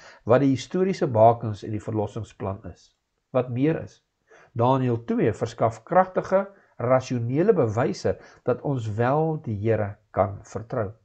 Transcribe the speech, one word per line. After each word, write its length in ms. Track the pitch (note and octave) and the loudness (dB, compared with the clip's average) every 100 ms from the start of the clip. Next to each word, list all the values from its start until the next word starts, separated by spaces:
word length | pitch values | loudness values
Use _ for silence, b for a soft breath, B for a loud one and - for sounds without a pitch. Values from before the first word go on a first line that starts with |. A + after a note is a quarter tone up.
| B B | B B
wat 180 | G#2 B2+ | 2 4
die 100 | C#3 | 4
historiese 520 | C3+ - F3+ F#3 F#3 D#3+ | 0 -2 -2 0 0 0
bakens 500 | A2 A2+ A2 A2+ G2+ | 6 6 6 -2 -8
en 120 | - G#2+ | -8 -8
die 60 | |
verlossingsplan 840 | A2 G#2+ G2+ A2+ G2+ - G2+ G2+ F#2 | -4 -4 -4 -6 -12 -8 -8 -8 -12
is. 180 | - _ _ _ _ _ C3 | -18 _ _ _ _ _ -4
Wat 160 | B2+ | -2
meer 260 | A#2+ D3+ D#3+ | 0 0 0
is, 180 | G#2+ - _ _ b b b A#2 | -6 -18 _ _ b b b 0
Daniël 460 | B2 C3+ B2+ A2+ | 2 2 2 0
twee 280 | A#2 A#3 C3 - | -2 0 0 0
verskaf 460 | A#2 - A#2 - | -4 0 -2 -2
kragtige, 600 | - F3+ F#3 F#3 - F#3+ G3 b b - | 0 2 2 -2 0 0 0 b b -6
rasionele 720 | A#2+ C3 - B2 A#2 C#3 G3+ F#3 | 0 0 0 -4 -2 2 2 4
bewyse 600 | A#2 G#2 E3 F#3 G#2 F#2 B B - | 2 0 -2 -2 -4 -4 B B -4
dat 160 | A#2+ | -4
ons 240 | D3 C3+ A2 G#2 | -4 -4 -4 -2
wel 400 | B2 D3 D#3+ D#3 | 0 0 0 -4
die 120 | A#2+ G2+ | -6 -2
Here 360 | G#2+ G#2+ G2+ - _ G#2 | 0 0 -2 -8 _ -2
kan 220 | G2+ G2 - | -2 -4 -12
vertrou. 420 | G2+ A2 B2+ G2 - | -12 -8 -6 -6 -10